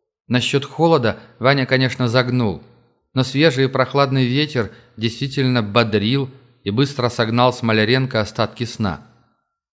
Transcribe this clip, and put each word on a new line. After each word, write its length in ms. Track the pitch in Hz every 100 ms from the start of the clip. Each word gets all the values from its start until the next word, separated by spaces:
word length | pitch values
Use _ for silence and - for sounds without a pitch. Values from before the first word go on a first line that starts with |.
| _ _ _
Насчет 380 | 123 - 139
холода 560 | - - 165 160 113 - - _
Ваня, 260 | 120 139
конечно, 440 | 127 131 131 - 123
загнул, 520 | 123 123 127 113 80 - _ _ _ _
но 80 | -
свежий 420 | 127 139 160 131
и 40 | 135
прохладный 580 | 135 127 139 139 135 123
ветер 460 | 131 147 131 104 - _ -
действительно 680 | 110 113 139 143 131 123
бодрил 680 | 104 107 113 104 104 135 135 - _ _
и 60 | -
быстро 380 | 107 139 - 120
согнал 440 | - 110 117 123
с 100 | 120
Маляренко 580 | 117 110 107 127 131 113
остатки 440 | 104 - 107 -
сна. 420 | 117 - 104 73 - _ _ _ _ _ _